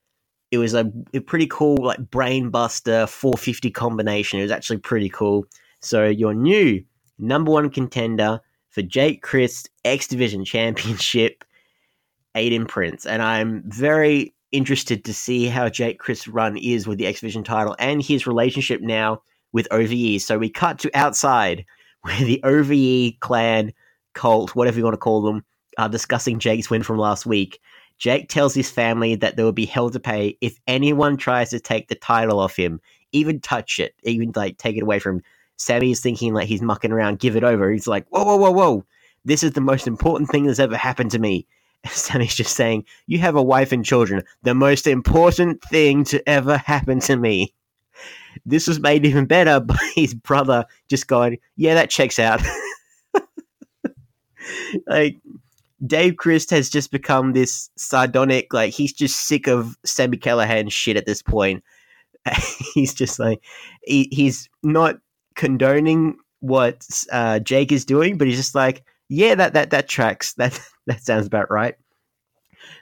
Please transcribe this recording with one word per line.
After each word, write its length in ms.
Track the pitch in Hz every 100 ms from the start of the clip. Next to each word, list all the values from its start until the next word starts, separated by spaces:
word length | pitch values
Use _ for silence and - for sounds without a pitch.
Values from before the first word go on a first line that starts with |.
| _ _ _ _ _
It 60 | 120
was 160 | 117
a, 180 | 117 113 113 -
a 60 | 135
pretty 280 | - 165 160
cool, 300 | - 151 143
like, 320 | 127 - 120
brain 400 | 123 127 131 123
buster 580 | 120 117 - - 113 110
four 300 | - 135 120
fifty 340 | - 117 123
combination. 680 | - 120 110 107 104 104 98
It 40 |
was 80 | 101
actually 280 | 104 - 110
pretty 280 | - 113 98
cool. 380 | - 104 101 101 _ _ _
So 260 | - 113 107
your 280 | 107 110
new 500 | 107 139 214 170 98 - _ _ -
number 320 | 107 139 156
one 180 | 156 147
contender 720 | 139 127 127 117 110 107 113 - _ _
for 120 | -
Jake 400 | 90 131 147 147
Crist's 480 | - 135 123 - - _ 117
X 220 | 139 -
Division 360 | 123 120 101 95
Championship, 1000 | 117 113 113 110 104 - 120 113 - - _ _ _ _ _ _ _ _ 113
Aiden 320 | 117 117 113
Prince. 380 | - 87 - -
And 160 | 110
I'm 420 | 113 113 110 110 104
very 680 | 104 143 156 151 147 117 - _
interested 540 | 139 135 131 - 110 110
to 80 |
see 320 | 104 - 123 120
how 240 | 123 120
Jake 300 | 113 117 -
Crist's 280 | - 117 -
run 300 | 110 110 104
is 300 | 120 117 101
with 100 | 101
the 80 | 101
X 160 | 104
Division 220 | 113 107
title 320 | 104 113 107 -
and 240 | 131 147
his 240 | 139 139 127
relationship 560 | 117 127 131 123 123
now 400 | 113 110 110 110 _ _ _
with 160 | 113 110
O 140 | 110 113
V 300 | 120 117 101
E. 40 |
So 180 | - 110
we 120 | 110
cut 300 | - 175 143
to 120 | 151 139
outside 680 | 143 - 143 123 101 85 - _
<laughs> 180 | _ _
where 220 | - 95
the 160 | 127 135
O 200 | 135 147
V 440 | 143 147 131 127 120
E 40 | 117
clan, 540 | - 120 113 113 107 - _ _ _
cult, 420 | - 120 110 92 123
whatever 220 | 120 117
you 80 | 113
wanna 120 | 107
call 240 | - 110
them, 220 | 107 107 - _ _ -
are 120 | 110
discussing 500 | 110 - 120 - 113
Jake's 300 | 117 113 107
win 120 | 113
from 160 | 113 110
last 280 | 107 101 117
week. 340 | 107 95 - _ - _ _
Jake 320 | 123 131 -
tells 240 | - 143
his 180 | - -
family 440 | - 117 113 117 110
that 200 | 107 -
there 80 |
will 80 | 110
be 140 | 107 107
hell 240 | 131 120
to 100 | 120
pay 380 | - 107 104 -
if 180 | 120 - -
anyone 500 | 131 143 147 147 139
tries 320 | - 123 117
to 100 | 120
take 300 | - 113 -
the 60 | 113
title 440 | - 117 113 104
off 160 | 95 -
him, 240 | 87 82 - _ _
even 300 | 143 151 151
touch 360 | - 123 107 -
it, 160 | 87 -
even, 280 | 117 117 117 110
like, 200 | 101 92
take 200 | 120 110
it 60 |
away 160 | 107 101
from 180 | 98 92
him. 60 | - _ _ -
Sammy 340 | - 120 127
is 80 | 120
thinking, 340 | 127 113 117
like, 140 | 107 101
he's 140 | 107
mucking 320 | 117 101 113
around, 260 | 110 104 104
give 160 | 127 113
it 80 |
over. 260 | 123 113 95
He's 180 | 107 117
like, 180 | 101 -
"Whoa, 160 | -
whoa, 140 | - 202
whoa, 140 | 196
whoa. 340 | 185 180 110 - _ _ _ 120
This 180 | 151
is 80 | 160
the 80 | 143
most 280 | 135 131 -
important 420 | 113 160 165 143
thing 160 | 147 143
that's 140 | 120
ever 180 | 131 110
happened 340 | 120 127 120
to 80 | 120
me." 260 | 110 92 - _ _
<laughs> 180 | _ -
Sammy's 500 | - - 135 117 -
just 200 | 113 -
saying, 300 | 117 110 - _ -
"You 120 | 165
have 160 | 175 147
a 80 |
wife 300 | 131 131 135
and 100 | 127
children. 400 | 107 127 110 98 - _
The 120 | 123 123
most 320 | 139 139 156
important 720 | 127 - 165 175 170 175 160
thing 420 | - 160 147 139 139
to 240 | 139 -
ever 260 | 143 131 147
happen 460 | - 147 131 131
to 160 | - 131
me." 360 | 117 98 92 _ _ _ _ - - - - - -
This 200 | 151 160
was 140 | 156
made 260 | 143 147 147
even 200 | 143 135
better 340 | 175 165 139
<laughs> 0 |
by 160 | 117 - - -
his 180 | 143
brother 500 | 117 - 139 135 123 - _ -
just 200 | 135 -
going, 300 | 123 120 117 _ -
"Yeah, 160 | 160
that 160 | 160 151
checks 280 | - 131 -
out." 240 | 113 113 -
<laughs> 40 | - - - _ _ _ - - - - _ - _ - - _ _ _ _ - - - 202 -
Like, 300 | 156 151 139 - - _ _ _ _ 131
Dave 320 | 156 180 170
Crist 320 | 170 160 -
has 180 | 165 131
just 220 | 147 139
become 420 | 139 - 135 131
this 360 | 131 127 - - -
sardonic, 800 | - 131 127 127 135 131 -
like, 200 | 123 110
he's 200 | - 143
just 340 | - 139 - -
sick 200 | 147 139
of 300 | 123 117 - -
Sammy 320 | - 127 120
Callahan 520 | - 120 107 110 104
shit 280 | - - 104
at 80 | 107
this 160 | 101
point. 420 | - 110 98 95 - _ _ _ _ _ -
<laughs> 480 | - - - -
He's 200 | - 135
just 240 | - 127 -
like, 240 | 113 107 - - - -
he, 260 | - 139 135
he's 380 | 135 139 120 - _
not 360 | 151 156 160 - _ _ _ -
condoning 800 | 147 131 131 143 156 160 160 - _ _
what, 440 | 131 131 120 - - - -
uh, 280 | 123 117 110
Jake 320 | 110 135 143
is 140 | 143 131
doing, 320 | 139 170 190
but 100 | 139
he's 100 | 123
just 180 | 131 139
like, 280 | 131 131 _ _ -
"Yeah, 280 | 143 220 202
that, 180 | 175
that, 160 | 151 151
that 180 | 139 -
tracks. 460 | - 113 98 -
<laughs> 40 | -
That, 220 | 123 - - _ -
that 160 | 117
sounds 260 | - 110 101
about 220 | 107 98
right." 260 | 107 120 - _ _ _ _ _ _ _ _ - -